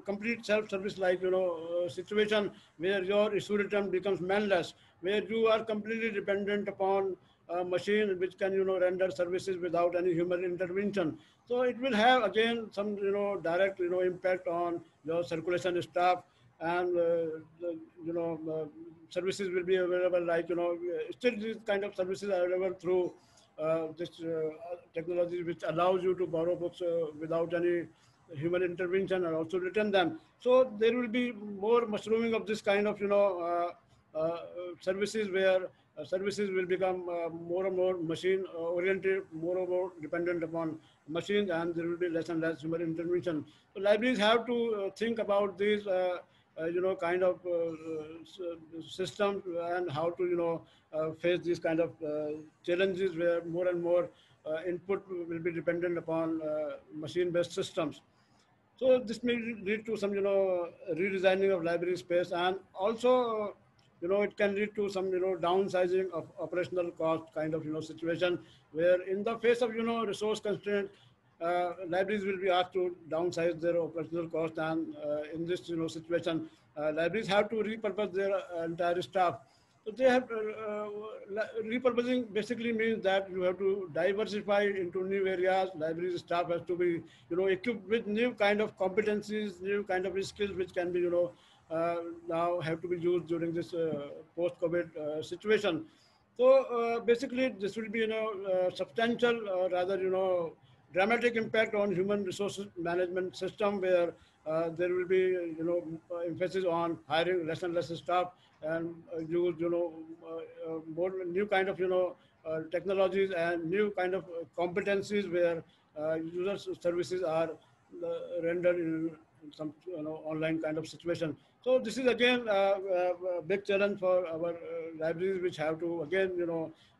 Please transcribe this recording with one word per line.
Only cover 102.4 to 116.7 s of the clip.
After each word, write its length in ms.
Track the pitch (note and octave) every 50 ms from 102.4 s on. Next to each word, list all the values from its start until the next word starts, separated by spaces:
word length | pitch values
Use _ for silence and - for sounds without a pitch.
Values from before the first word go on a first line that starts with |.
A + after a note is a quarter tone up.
| G3+ F#3+ - F#3+ G#3 G3+ -
management 600 | F3 E3 E3+ F3 F3+ F3+ F3 F#3 F#3 F#3 F3+ -
system, 440 | - F#3+ F3 - - G#3 G3+ G#3 F#3+
where, 320 | F#3 F#3 F3+ F3 F3 E3 D#3+ - - _ _ _ -
uh, 220 | D#3 D#3+ D#3+ E3+ E3
there 240 | E3 E3 F3+ F3 F3+
will 140 | F3+ F3+
be, 120 | F3 F#3 F#3 F#3 F#3 F#3 F3+ E3+ E3 D#3 D#3+
you 40 | E3
know, 200 | E3+ F3 F3 D#3+ D#3+ E3 D#3+ _ - F3
uh, 60 | E3+
emphasis 460 | F3 E3+ D#3+ E3 F#3 F3 F#3 F#3+ F#3
on 320 | F3 E3 E3+ E3+ E3+ D#3+ - -
hiring 380 | - D3+ E3 E3+ F3+ F#3 F3 D#3+
less 160 | D#3 E3 D#3 F#3
and 100 | F3 E3
less 220 | F3 C3+ E3 E3
staff 360 | - - - F3 F3+ F3 F3+ - _ _ _ _ - D#3
and, 320 | D#3 E3 E3 E3 E3+ E3+ E3 - - F3
uh, 40 | E3
use, 360 | D#3+ D#3+ E3+ F3 F3 F3+ E3 D#3+
you 100 | E3+ E3+
know, 240 | F3 E3+ F3 E3 D#3+ E3 D#3+ D#3+ E3 - E3
uh, 440 | E3 E3 E3 D#3+ - - E3 E3+ D#3+
uh, 80 | E3 D#3+ D#3+ D#3+ D#3
more 160 | E3 F3+ F#3+ F#3 F#3 F3+
new 200 | E3+ F3 G3 G#3
kind 240 | G3+ G3 F#3+ F#3+ G3
of, 100 | F#3 E3
you 80 | F#3
know, 280 | F#3 F#3 F#3 F3+ F3 - - _ _ _ _ -
uh, 160 | D#3+ D#3+ D#3+ D#3+ D#3+
technologies 600 | F3+ F3 E3 G3 F#3+ F#3+ F#3+ F3+ F#3+ G3 G3 F#3+
and 380 | F#3 E3 E3+ E3+ F3 E3+ E3 D#3+
new 240 | F#3 G#3 G#3+ G3+ G3+
kind 180 | F#3 F3+ F3+ F#3+
of, 80 | F#3 -
uh, 200 | F3+ E3 E3+ E3 - -
competencies 720 | E3+ F3 F3+ F3 G3+ G3 G3+ G3+ G3 G3 - G#3 G#3 G3 E3+
where, 320 | F3 F3 F3 E3+ E3 E3 - _ _ _ _ _ - D3+
uh, 160 | D3+ D#3+ D#3+
user 360 | E3 D#3+ E3 F3 F3+ F3+ G3+
s-, 160 | G3 G3 - F#3+